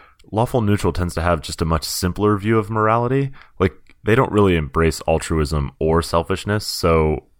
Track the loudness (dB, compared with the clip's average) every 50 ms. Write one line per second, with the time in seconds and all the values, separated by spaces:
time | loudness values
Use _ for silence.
0 | -20 _ _ _ -12 -4 -2 -2 0 0 0 0 2 2 0 0 0 -2 -2 -2
1 | -4 -4 -4 -2 -2 0 -2 -2 -4 -6 -6 -4 -2 0 -2 -2 -2 -6 -6 -4
2 | -4 -4 -2 0 0 2 2 0 0 0 0 0 0 -2 -2 0 0 2 2 0
3 | 0 0 0 -2 -2 -4 -8 -12 -20 -12 -4 -2 -2 -2 -2 -6 -20 -20 -20 _
4 | 0 2 2 2 2 2 2 4 4 4 4 2 0 0 0 2 2 2 0 -2
5 | -2 0 0 0 0 -2 -2 0 0 0 -2 -2 -2 -4 -4 -2 0 2 2 2
6 | 2 0 0 0 0 0 -4 -4 -2 -2 -2 -2 -4 -6 -6 -2 2 2 4 4
7 | 4 2 0 -2 -6 _ _